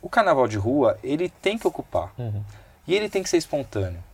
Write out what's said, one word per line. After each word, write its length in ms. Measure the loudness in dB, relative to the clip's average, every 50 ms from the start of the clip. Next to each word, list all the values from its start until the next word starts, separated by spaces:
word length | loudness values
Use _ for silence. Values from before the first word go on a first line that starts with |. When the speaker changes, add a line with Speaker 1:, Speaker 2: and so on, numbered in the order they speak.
| -10
Speaker 1:
O 60 | 0
carnaval 380 | 2 2 4 6 6 4 4 2
de 100 | 2 -2
rua, 400 | 0 2 2 4 4 4 4 2 -2
ele 260 | -4 -2 -2 -2 -4
tem 300 | -6 _ -2 -2 -2 0
que 80 | -2 -4
ocupar. 440 | -4 -4 -14 -4 -4 -4 -4 -4 -8 -8
Speaker 2:
Uhum. 240 | -6 -6 -4 -6 -8 -10 -14 -20 -20 -20 -20 _ _ -2
Speaker 1:
E 80 | 0
ele 120 | 0 0 -2
tem 140 | -4 -4
que 80 | -2 2
ser 80 | 2 0
espontâneo. 640 | 0 2 -6 -6 -6 -4 -4 -4 -4 -4 -6 -10 -14 -16